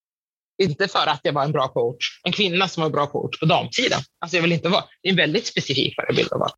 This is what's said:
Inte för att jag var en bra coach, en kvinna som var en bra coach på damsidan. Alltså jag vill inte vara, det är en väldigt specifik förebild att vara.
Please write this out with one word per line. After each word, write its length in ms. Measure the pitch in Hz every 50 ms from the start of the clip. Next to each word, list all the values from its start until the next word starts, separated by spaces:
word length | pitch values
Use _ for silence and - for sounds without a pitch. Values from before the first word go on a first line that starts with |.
| _ _ _ _ _ _ _ _ _ _ _ -
Inte 260 | 190 190 147 - 190 196
för 200 | - - 156 151
att 120 | 151 147 -
jag 100 | 170 143
var 100 | 143 135
en 80 | 147
bra 160 | 151 151 131 135
coach, 540 | - 139 120 117 131 - - - - - -
en 80 | -
kvinna 360 | 180 - 208 185 170 175 196 180
som 140 | - -
var 40 | 160
en 60 | 156
bra 160 | 147 147 147 143
coach 320 | - - - - - -
på 60 | -
damsidan. 560 | 160 180 147 - 180 - - 254 247 - - 139 - _ _
Alltså 180 | - 175 160 180
jag 40 |
vill 100 | 165 170
inte 180 | 170 160 - 170
vara, 140 | 190 196 - - - _
det 80 | - 180
är 20 |
en 60 | 190 170
väldigt 300 | 170 147 151 - - -
specifik 480 | - - - - 139 131 - - -
förebild 380 | - - - - - 117 - -
att 60 | -
vara. 120 | - - -